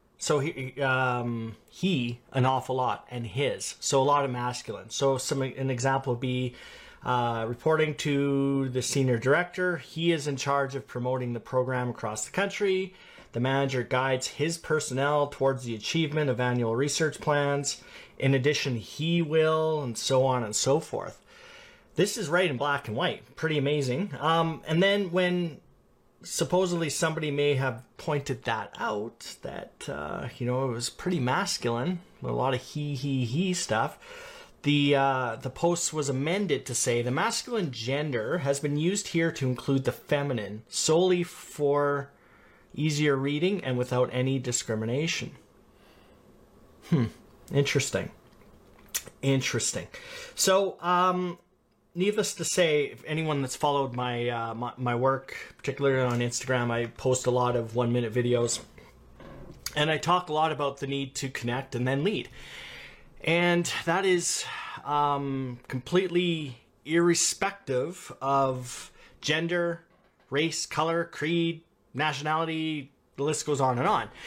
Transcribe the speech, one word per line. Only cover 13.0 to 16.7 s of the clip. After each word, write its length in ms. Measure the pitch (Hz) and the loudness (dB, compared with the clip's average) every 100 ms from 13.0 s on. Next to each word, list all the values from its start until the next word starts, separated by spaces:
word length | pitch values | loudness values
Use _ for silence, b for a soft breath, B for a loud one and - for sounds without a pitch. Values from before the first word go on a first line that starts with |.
| B B B | B B B
The 60 | 117 | -2
manager 420 | 131 139 135 127 | 2 2 2 0
guides 460 | 117 127 131 131 - | 0 0 2 0 -2
his 320 | - 156 165 | -4 -4 -4
personnel 680 | - 156 - 127 143 147 143 | -2 -2 0 0 2 2 0
towards 380 | - 135 123 | 2 0 0
the 100 | 123 | -4
achievement 560 | 110 - 165 151 151 143 | -6 -2 0 0 0 0
of 100 | 117 | 2
annual 360 | 123 123 117 | 2 2 2